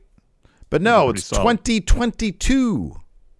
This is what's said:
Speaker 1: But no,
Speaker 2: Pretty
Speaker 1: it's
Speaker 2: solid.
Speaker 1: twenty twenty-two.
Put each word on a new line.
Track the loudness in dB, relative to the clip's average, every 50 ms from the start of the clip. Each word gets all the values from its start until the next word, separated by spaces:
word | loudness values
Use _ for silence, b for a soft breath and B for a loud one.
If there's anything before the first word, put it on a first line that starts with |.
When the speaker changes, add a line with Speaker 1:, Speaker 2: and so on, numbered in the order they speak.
| _ _ _ _ _ _ _ _ b b b b b -4
Speaker 1:
But | -2 0
no, | 2 2 4 4 4
Speaker 2:
Pretty | 2 0 -4
Speaker 1:
it's | -6
Speaker 2:
solid. | -4 -2 0
Speaker 1:
twenty | 2 2 0 0 -2 -2 -2 -2
twenty-two. | 2 2 2 2 2 -2 -4 -4 -6 -6 -6 -2 0 0 2 2 0 0 -2 -4 -6 -8 -10 -14 -18 -20 _ _ -20 -20 -20